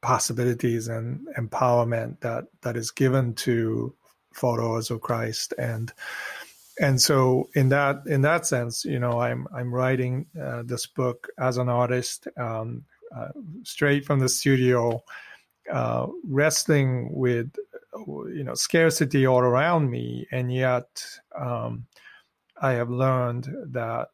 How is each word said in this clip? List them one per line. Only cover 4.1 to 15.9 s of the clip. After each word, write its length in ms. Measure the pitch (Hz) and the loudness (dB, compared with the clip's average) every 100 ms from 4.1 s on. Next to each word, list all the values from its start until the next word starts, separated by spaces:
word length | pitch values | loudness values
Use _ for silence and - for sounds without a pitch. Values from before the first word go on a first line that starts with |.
| _ _ | _ _
followers 580 | - 131 117 117 117 110 | -4 -2 0 0 -2 -4
of 100 | 113 | -6
Christ. 520 | - 117 113 110 - - | -4 -4 -2 -6 -6 -4
And, 340 | 120 113 113 - - - - - - - - - | -4 -4 -8 -10 -14 -12 -12 -12 -16 -20 -20 -2
and 220 | 147 131 | 2 2
so 480 | - 139 127 131 - | 4 4 4 2 0
in 160 | - 131 | 2 4
that, 320 | 139 143 139 - | 6 4 0 -2
in 140 | 139 | 2
that 240 | 139 165 165 | 4 2 2
sense, 380 | 131 120 117 | -2 -2 -6
you 140 | - 139 | -4 -2
know, 200 | 123 120 | 0 0
I'm, 260 | 120 120 131 | 0 -2 -6
I'm 200 | 127 123 | -8 -4
writing, 520 | 123 131 131 127 127 156 170 | 0 2 2 0 -4 -6 -10
uh, 220 | 139 120 | -8 -8
this 220 | 117 123 - | -6 -6 -6
book 420 | - 127 123 - - | -2 -2 -2 -10 -4
as 180 | 131 123 | -2 0
an 120 | 127 | 0
artist, 600 | 123 123 127 120 - - - | 2 2 0 -2 -8 -12 -8
um, 480 | 120 113 113 120 135 _ 466 | -6 -6 -8 -10 -14 _ -18
uh, 140 | 117 113 302 202 175 | -12 -12 -12 -16 -16
straight 400 | 233 - 147 143 | -14 0 2 2
from 160 | 139 143 | 2 2
the 80 | 127 | 2
studio, 760 | - 143 135 127 123 120 117 - - - - _ _ - | 2 2 4 4 4 2 0 -6 -20 -20 -20 _ _ -6
uh, 340 | 131 120 | -2 0